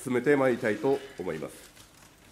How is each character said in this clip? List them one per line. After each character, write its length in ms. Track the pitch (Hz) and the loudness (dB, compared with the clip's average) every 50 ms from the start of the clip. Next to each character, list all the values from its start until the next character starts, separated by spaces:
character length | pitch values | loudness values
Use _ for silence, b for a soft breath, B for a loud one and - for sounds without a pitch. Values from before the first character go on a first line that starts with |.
| - | -6
進 100 | 131 123 | -2 -2
め 80 | 120 | 0
て 140 | 123 147 147 | 4 4 4
ま 140 | 135 131 131 | 4 4 2
い 40 | 120 | 2
り 40 | |
た 120 | 120 123 110 | 2 0 -2
い 60 | 104 | -2
と 240 | 104 120 135 139 139 - - - | 0 0 0 0 0 -2 -12 -12
思 160 | - 90 90 80 | -8 -8 -6 -6
い 60 | 78 | -6
ま 80 | 69 - | -8 -12
す。 60 | - - - - - - - - - - - - - - - - | -14 -16 -20 -20 -20 -20 -20 -20 -20 -20 -20 -20 -20 -20 -20 -20